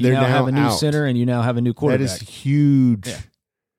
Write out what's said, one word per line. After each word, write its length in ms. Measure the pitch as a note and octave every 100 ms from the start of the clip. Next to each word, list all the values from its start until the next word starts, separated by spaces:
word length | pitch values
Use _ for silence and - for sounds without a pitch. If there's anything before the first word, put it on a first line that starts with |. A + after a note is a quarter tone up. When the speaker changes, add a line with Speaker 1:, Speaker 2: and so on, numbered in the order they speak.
Speaker 1:
they're 100 | B2
Speaker 2:
now 100 | C3
have 220 | B2+ C3+ C3
Speaker 1:
now 20 |
Speaker 2:
a 40 |
new 140 | C3+ C#3+
Speaker 1:
out. 100 | G#2
Speaker 2:
center 240 | D3+ D3+
and 140 | D3 A#2+
you 80 | A#2+
now 160 | B2
have 160 | A#2 A#2+
a 40 |
new 100 | A#2+
Speaker 1:
That 40 | A#2
Speaker 2:
quarterback. 460 | C#3+ B2+ C3+ -
Speaker 1:
is 80 | -
huge. 800 | - C3+ D3 C#3+ C#3 B2+ A2 G#2
Speaker 2:
Yeah. 100 | G2 - _ _ _ _